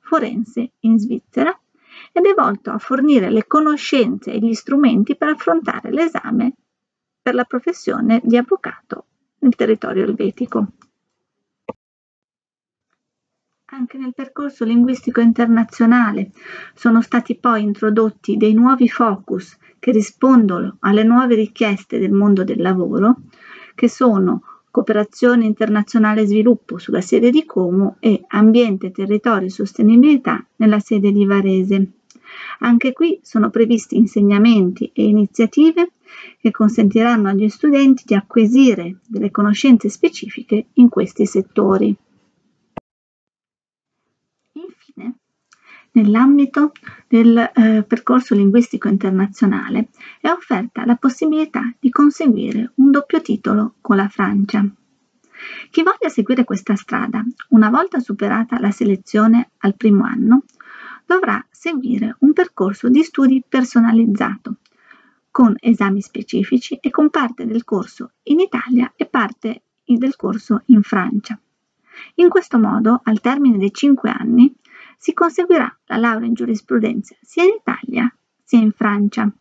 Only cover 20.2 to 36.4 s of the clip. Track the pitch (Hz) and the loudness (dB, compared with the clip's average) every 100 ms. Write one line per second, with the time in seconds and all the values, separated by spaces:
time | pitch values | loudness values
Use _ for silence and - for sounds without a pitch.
20.2 | 262 254 208 180 190 - - 208 226 240 | 4 4 4 0 -6 -6 0 2 4 2
21.2 | 254 226 214 - 220 196 - - 196 196 | 2 0 0 -2 -4 -4 -6 -6 -2 0
22.2 | 208 190 180 - 180 185 175 160 208 254 | 2 2 0 -4 -2 -2 -2 0 0 0
23.2 | - _ - - - - 240 - 254 202 | -4 _ -20 -20 -20 -4 -4 0 0 2
24.2 | 185 185 - - _ - - 208 208 - | 0 -4 -8 -20 _ -4 -2 -2 -4 -2
25.2 | 247 240 220 208 214 208 208 233 214 214 | 0 2 0 -2 -2 -2 -2 0 0 0
26.2 | 214 208 214 240 - 175 - 175 185 233 | 0 2 2 0 -4 -14 -6 -6 -2 0
27.2 | 233 294 311 - 180 185 196 - 226 202 | 2 2 -2 -4 -2 -2 -2 -2 -2 -2
28.2 | - 196 214 226 240 190 185 185 196 208 | -2 2 4 4 2 -2 -8 -8 -4 -2
29.2 | 240 214 185 - 202 - 214 233 285 285 | -2 -2 -4 -6 -8 0 4 6 6 2
30.2 | - - - - 220 214 - 214 202 202 | 0 -6 -8 -2 0 0 -2 -2 0 2
31.2 | 196 202 196 190 185 196 190 _ _ _ | 2 0 0 0 0 -2 -2 _ _ _
32.2 | _ - - - 240 233 262 254 339 392 | _ -20 -20 -6 0 2 0 -2 -2 -2
33.2 | _ 226 220 226 226 233 - 190 208 - | _ -2 0 0 0 0 -2 0 0 2
34.2 | 202 202 226 220 180 185 - - 214 208 | 2 4 4 4 2 -2 -8 -2 0 2
35.2 | 202 - 226 - 311 330 349 _ _ - | 0 0 -2 2 2 2 -2 _ _ -20
36.2 | - - | -20 -6